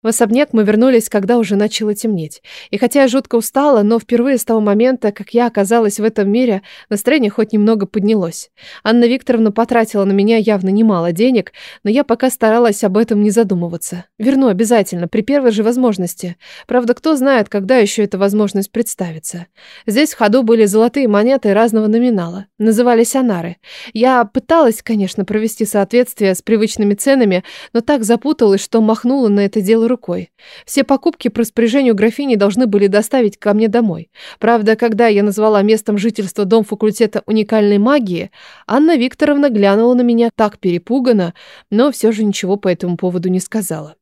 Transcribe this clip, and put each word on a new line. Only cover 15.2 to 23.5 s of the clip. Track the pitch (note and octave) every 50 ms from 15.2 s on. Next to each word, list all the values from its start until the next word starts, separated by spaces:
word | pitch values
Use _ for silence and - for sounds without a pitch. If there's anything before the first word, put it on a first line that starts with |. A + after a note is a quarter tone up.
первой | G#3 - C#4 C#4+ C4 A#3+
же | G#3+ G#3+
возможности. | G#3 A3+ A#3+ B3+ B3+ A#3+ G3+ F#3 F3+ F3 - - - F3 E3+ _ - - - - -
Правда, | - A#3+ B3+ A#3+ A3+ B3
кто | - - D#4+ D#4
знает, | C4 B3+ C#4 C4+ A#3 G3+ -
когда | - G3+ F#3+ F#3+ C4
ещё | B3 G#3 G3+ - -
эта | G#3 G3+ -
возможность | F#3 G3+ G3+ G3 G#3+ G#3 G3+ - G3 G3 -
представится. | - G#3+ A#3 - - - F#3+ E3+ D#3+ D#3+ - - - F3 E3+ _ _ _ - - - - _
Здесь | - G3+ B3+ D#4 D4+ -
в |
ходу | - A3+ G#3 G#3+ C4+
были | B3 A3 A#3 A3+ G#3+
золотые | G3+ F#3+ A3 A3+ A#3+ - C#4+ C4+ A3
монеты | G3+ G3+ G#3+ B3 C#4 C4 - G#3
разного | G3 G#3 A3+ A#3 A3 A3 G#3+ G#3+
номинала. | G#3+ A#3 B3 B3 A3+ F#3+ E3+ E3+ F3 G3 F#3+ _ _ -
Назывались | G#3 A3+ G#3+ A3 B3 B3 A#3+ A3+ A#3+ - -
анары. | C4+ C4 A#3 G3 E3+ E3 E3+